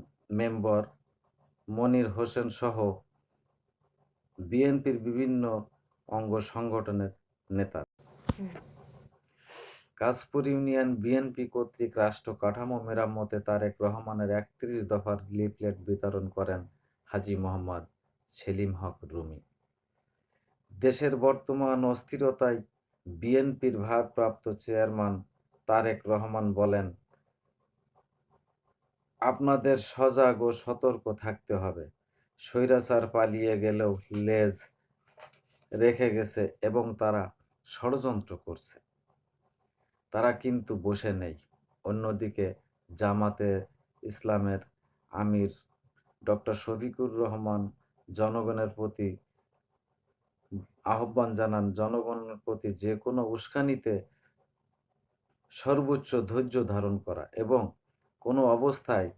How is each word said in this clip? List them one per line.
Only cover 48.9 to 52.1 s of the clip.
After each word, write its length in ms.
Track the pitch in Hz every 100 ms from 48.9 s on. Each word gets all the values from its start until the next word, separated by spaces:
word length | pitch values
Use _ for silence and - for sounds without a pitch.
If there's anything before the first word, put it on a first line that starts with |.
| 104 101 95 _ _ _ _ _ _ _ _ _ _ _ _ _ 98 98 _
আহ্বান 520 | 95 110 117 117 117 107
জানান, 360 | 110 107 101
জনগণের 640 | 95 107 120 117